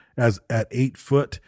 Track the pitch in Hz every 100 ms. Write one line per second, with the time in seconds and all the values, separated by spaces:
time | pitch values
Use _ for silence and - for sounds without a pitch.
0 | _ - 117 95 - 113 107 117 131 -
1 | - 139 143 -